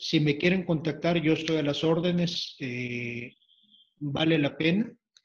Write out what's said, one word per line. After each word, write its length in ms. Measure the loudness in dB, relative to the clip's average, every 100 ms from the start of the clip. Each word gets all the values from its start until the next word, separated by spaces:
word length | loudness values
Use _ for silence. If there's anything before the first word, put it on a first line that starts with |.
| -2
si 120 | 2
me 180 | 2 2
quieren 260 | 2 2
contactar, 560 | 0 -2 -2 -2 0 0
yo 120 | 2
estoy 240 | 0 0 0
a 60 |
las 200 | 0 0
órdenes, 720 | 2 2 2 0 0 -4 -10 -8
eh, 760 | -8 -6 -6 -6 -6 -8 -12 _ _ _ _ _ _ _
vale 400 | -6 0 2 4
la 180 | 2 2
pena. 360 | 2 2 -2 -8 _ _